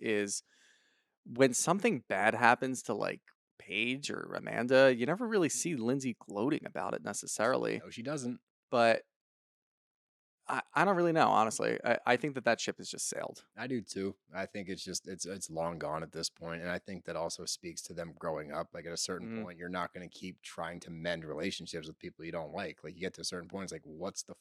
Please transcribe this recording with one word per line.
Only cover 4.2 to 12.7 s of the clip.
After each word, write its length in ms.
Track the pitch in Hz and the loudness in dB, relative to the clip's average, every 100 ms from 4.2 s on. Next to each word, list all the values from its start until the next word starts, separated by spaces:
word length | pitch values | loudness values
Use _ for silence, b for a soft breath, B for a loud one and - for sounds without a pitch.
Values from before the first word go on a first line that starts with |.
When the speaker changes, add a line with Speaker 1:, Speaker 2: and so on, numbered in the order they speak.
| 90 | -6
Speaker 1:
Amanda, 600 | 92 107 110 123 131 135 | -6 -4 -2 6 8 10
you 120 | 120 123 | 8 2
never 200 | 185 233 | 0 0
really 220 | 214 151 | 2 2
see 260 | - 170 | 2 -2
Lindsay 420 | 143 113 139 131 107 | 0 0 0 -2 -6
gloating 480 | - 101 131 - - | -6 -2 0 0 -4
about 260 | - 95 | -6 -4
it 100 | - | -4
necessarily. 760 | 110 101 - - 113 127 110 110 | -4 -6 -4 0 2 4 0 -2
Speaker 2:
No, 60 | 90 | -6
she 140 | 110 | -10
doesn't. 380 | 123 147 123 123 _ _ _ | -6 -4 -4 -6 _ _ _
Speaker 1:
But 360 | 123 117 - - _ _ _ _ _ _ _ _ _ _ _ _ _ - | 6 6 6 0 _ _ _ _ _ _ _ _ _ _ _ _ _ -4
I, 140 | 131 - | -4 0
I 100 | 147 | 4
don't 120 | 185 175 | 4 6
really 160 | 170 | 4
know, 160 | 160 107 | 6 6
honestly. 500 | 104 110 - 110 117 | 6 4 2 0 2
I, 160 | - - | 2 2
I 120 | - 123 | 4 4
think 180 | 151 | 2
that 100 | 131 | 0
that 160 | 117 113 | 2 2
ship 160 | - | 0